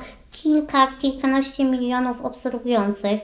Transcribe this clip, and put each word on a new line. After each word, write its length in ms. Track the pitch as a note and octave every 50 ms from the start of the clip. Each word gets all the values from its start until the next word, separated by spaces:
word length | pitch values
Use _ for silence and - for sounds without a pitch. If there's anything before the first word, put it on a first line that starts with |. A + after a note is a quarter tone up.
| - - - - - -
kilka, 560 | - - - D#4 D4+ D4+ D4+ - - C4+ C4 C4+ - -
kilkanaście 640 | C#4 C4+ C4+ - - C4+ C4 C4+ C4+ - - - C4+
milionów 560 | C4 C4 B3 B3 B3 B3 B3+ B3+ B3+ A#3+ -
obserwujących. 1000 | - B3 - - - B3+ B3 A#3 A#3 B3 A#3+ G#3+ G3+ G3+ G3+ - - G3+ G#3+ G#3